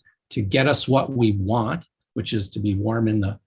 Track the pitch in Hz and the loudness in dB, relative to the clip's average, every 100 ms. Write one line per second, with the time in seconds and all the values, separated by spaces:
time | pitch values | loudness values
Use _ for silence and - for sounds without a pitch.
0 | _ _ - - 98 131 135 143 - 135 | _ _ -10 -4 0 2 2 2 2 2
1 | - 131 113 101 95 120 110 170 - _ | 2 2 2 2 0 0 0 -4 -8 _
2 | _ - 107 113 98 107 104 98 107 113 | _ -8 -4 -4 -4 -4 -2 -2 0 0
3 | 113 107 98 107 | 2 0 0 -4